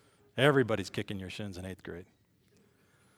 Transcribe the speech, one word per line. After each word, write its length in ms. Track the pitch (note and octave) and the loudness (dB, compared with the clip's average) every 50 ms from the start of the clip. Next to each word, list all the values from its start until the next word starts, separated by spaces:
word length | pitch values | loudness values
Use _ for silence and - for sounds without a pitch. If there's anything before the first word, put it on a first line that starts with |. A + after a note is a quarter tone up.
| _ _ _ _ _ _ - | _ _ _ _ _ _ 0
Everybody's 540 | A#2 B2+ D3 C#3 C#3 B2 G#2 A2 G2 F#2+ - | 4 6 6 6 6 4 2 2 -2 -2 -4
kicking 280 | - A2+ G2+ - G#2 F#2+ | -6 -6 -6 -6 -6 -8
your 120 | F#2+ F2+ | -8 -8
shins 260 | - - G#2 G2+ F#2 | -8 -8 -8 -8 -8
in 80 | F2+ F#2 | -10 -10
eighth 180 | F#2+ F2+ - | -10 -12 -12
grade. 240 | - F2 E2+ F2 G2 - _ _ _ _ _ _ _ _ _ _ _ _ _ _ _ _ _ _ _ _ _ | -12 -12 -12 -12 -12 -16 _ _ _ _ _ _ _ _ _ _ _ _ _ _ _ _ _ _ _ _ _